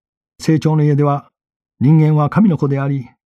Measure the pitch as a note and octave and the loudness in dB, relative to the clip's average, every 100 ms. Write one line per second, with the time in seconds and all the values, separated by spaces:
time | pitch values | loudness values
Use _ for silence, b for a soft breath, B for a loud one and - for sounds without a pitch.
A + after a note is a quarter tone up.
0 | _ _ _ _ - D#3 D#3 D#3 D3 C#3+ | _ _ _ _ -2 -2 0 0 0 0
1 | D3 C#3+ - _ _ _ _ - B2+ D#3+ | 0 -4 -8 _ _ _ _ -2 2 4
2 | D#3 D3+ C#3+ - A3 D3+ C#3+ C#3 C#3 C#3 | 4 2 0 0 0 0 -2 -4 -4 -6
3 | A#2 _ | -10 _